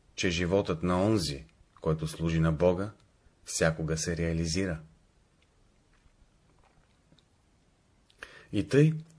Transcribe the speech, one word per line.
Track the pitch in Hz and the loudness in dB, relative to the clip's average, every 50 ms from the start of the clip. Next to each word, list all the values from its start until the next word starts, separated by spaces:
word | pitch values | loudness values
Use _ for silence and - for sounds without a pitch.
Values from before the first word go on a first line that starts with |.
| _ _ _ | _ _ _
че | - - 95 | -4 -2 -2
животът | 85 85 90 85 92 101 101 - 92 80 87 | 0 0 0 2 2 2 2 0 -2 -2 -2
на | 90 90 90 95 | 0 0 2 2
онзи, | 107 110 104 82 71 71 65 - - _ _ _ _ _ - | 2 2 2 0 -2 -6 -8 -12 -16 _ _ _ _ _ -6
който | - 80 80 78 78 | -2 -2 -2 -2 -2
служи | 76 - - 80 82 82 82 | -6 -6 -4 -2 0 2 2
на | 80 82 | 2 2
Бога, | 80 73 87 90 90 87 98 110 - - _ _ _ _ _ _ _ _ _ | 2 2 2 2 2 0 -4 -8 -10 -16 _ _ _ _ _ _ _ _ _
всякога | - - - 90 82 80 - 80 76 80 | -10 -2 0 0 0 0 0 -2 -4 -4
се | 80 - 90 85 | -4 -4 -4 -4
реализира. | 80 85 82 82 82 85 82 80 92 95 92 82 80 - - - _ _ _ _ _ _ _ _ _ _ _ _ _ _ _ _ _ _ _ _ _ _ _ _ _ - _ _ _ _ _ _ _ _ _ _ - _ _ _ _ _ _ - _ _ _ _ _ _ _ _ _ _ _ _ _ _ _ _ _ _ _ _ _ - - - - - - | -2 -2 -2 -2 -2 -2 -2 -2 -2 -2 -4 -6 -8 -10 -16 -20 _ _ _ _ _ _ _ _ _ _ _ _ _ _ _ _ _ _ _ _ _ _ _ _ _ -20 _ _ _ _ _ _ _ _ _ _ -20 _ _ _ _ _ _ -20 _ _ _ _ _ _ _ _ _ _ _ _ _ _ _ _ _ _ _ _ _ -20 -20 -20 -20 -14 -4
И | - 104 82 | -2 -2 0
тъй, | 80 - 135 151 156 160 156 - - - | 2 4 6 6 6 4 -2 -8 -14 -20